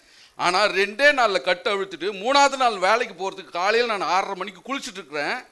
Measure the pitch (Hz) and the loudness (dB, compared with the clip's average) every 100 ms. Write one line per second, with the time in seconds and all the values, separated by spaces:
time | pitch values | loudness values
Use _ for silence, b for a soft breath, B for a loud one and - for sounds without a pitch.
0 | B B B - 156 180 208 175 202 208 | B B B -2 0 2 2 2 -2 2
1 | 277 285 233 185 180 180 233 202 190 170 | 4 4 2 2 0 -2 0 -4 -4 -6
2 | 170 202 208 277 277 269 254 208 185 226 | -8 -4 2 4 4 4 0 2 2 2
3 | 240 175 190 185 170 170 190 226 240 208 | 0 -6 -8 -8 -10 -4 -2 0 0 -2
4 | 165 180 202 190 190 180 196 269 262 185 | 0 0 -2 -6 -10 -12 -10 -8 -8 -14
5 | 160 147 147 240 - | -10 -6 -4 -6 -10